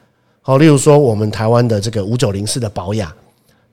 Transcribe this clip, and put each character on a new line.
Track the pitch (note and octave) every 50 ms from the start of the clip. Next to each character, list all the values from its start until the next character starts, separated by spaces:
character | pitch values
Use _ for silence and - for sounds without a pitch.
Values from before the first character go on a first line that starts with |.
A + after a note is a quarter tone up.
| _ _ _ _ _ _ _ _ -
好， | C3 C3+
例 | C#3 D#3+
如 | D#3+ C#3+
说 | C3 - D#3 C#3+
我 | D3 C#3+ A#2+ G#2+
们 | G#2 A2 G#2
台 | G2+ G#2+ A2
湾 | A2 A#2 A#2+ B2
的 | A#2 A2 G2+
这 | F#2+ A#2
个 | G#2+ G#2 F#2+
五 | G#2 A#2+
九 | B2 C#3+ G#2
零 | F#2+ G2 G#2
四 | - - C3+
的 | A2+ G2+
宝 | - - E2 G2 G#2+
雅， | A2 F#2+ D#2 - _ _ _ _ _ _ _ _ _ _ _